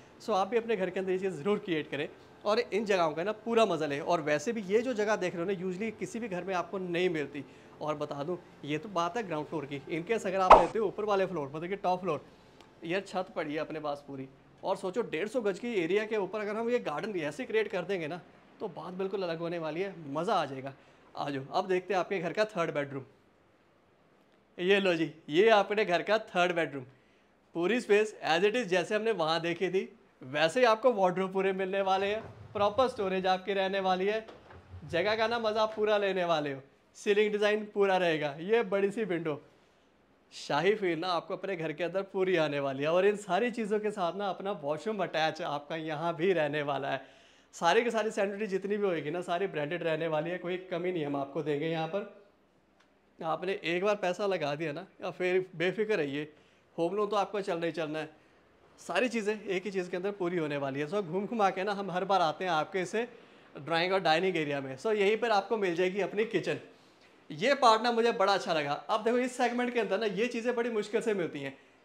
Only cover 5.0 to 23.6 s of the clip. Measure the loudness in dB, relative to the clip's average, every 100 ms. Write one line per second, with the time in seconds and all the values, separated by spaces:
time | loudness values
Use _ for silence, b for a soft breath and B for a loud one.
5 | 0 0 0 -2 -4 -4 -4 -4 -6 -6
6 | -8 -6 -6 -6 -2 -4 -2 -6 -2 0
7 | 2 0 -4 -8 -14 B B -8 -4 -4
8 | -4 -4 -6 -6 B -12 -6 -6 -2 -2
9 | -2 -2 -4 -4 -4 -6 -6 -10 -6 -6
10 | -2 -2 0 2 10 10 8 0 -2 -2
11 | 0 2 2 -2 -6 -6 -6 -2 0 0
12 | 0 -2 -6 B B B -20 -12 -4 -4
13 | -2 -6 -4 -4 -4 -4 -4 -6 -6 -6
14 | -8 -12 -12 -16 -20 -8 -4 -2 -2 -2
15 | -2 -2 -2 0 0 -2 -2 0 2 2
16 | 2 -2 -2 -4 -4 -2 0 0 -2 -6
17 | -4 -4 -4 -4 -2 0 0 -2 -2 -4
18 | -4 -6 -12 -20 -20 -12 -10 -10 -10 -6
19 | -4 -2 -4 -4 -4 -4 -4 -4 -4 -6
20 | -6 -2 0 0 0 -6 -10 -14 B B
21 | B -8 -4 -4 -2 -2 2 0 0 0
22 | 0 -2 -2 -2 -2 0 0 -2 -4 -6
23 | -10 _ _ _ _ _